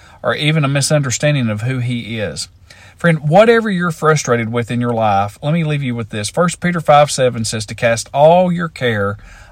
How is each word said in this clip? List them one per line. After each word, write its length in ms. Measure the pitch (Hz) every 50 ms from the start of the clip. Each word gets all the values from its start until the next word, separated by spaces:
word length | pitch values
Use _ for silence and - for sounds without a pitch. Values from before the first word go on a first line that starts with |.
| - - - - -
or 100 | 120 113
even 280 | - 151 147 156 160 143
a 60 | 135
misunderstanding 800 | 139 139 131 - 156 147 139 131 117 - 151 147 147 139 123 113
of 140 | 107 104 110
who 160 | 127 131 131
He 380 | 120 123 123 117 113 101 113 113
is. 300 | 101 85 - - - - _ - _ - - - - - -
Friend, 320 | - - 170 160 151 131 147
whatever 420 | 165 196 226 233 233 233 220 220
you're 220 | 196 175 175 175
frustrated 640 | 156 - 160 156 156 147 - 131 120 117 113 110 117
with 180 | 120 117 113
in 80 | 123 120
your 140 | 120 120 117
life, 440 | 113 110 107 101 98 101 101 - -
let 120 | - 143 160
me 120 | 170 160
leave 180 | 151 151 143 139
you 120 | 123 120
with 160 | 117 113 104
this. 180 | 113 110 104 -
First 320 | - 160 175 175 - -
Peter 180 | - 175 175 165
five 320 | 156 - 147 147 151 143
seven 320 | - - 131 123 120 117 110
says 220 | - - 113 107
to 100 | - 113
cast 340 | - 123 117 117 117 - - -
all 400 | 139 147 160 170 180 185 180 175
your 160 | 170 170 165
care 480 | - - 135 120 113 104 101 101 104 - - - - - - -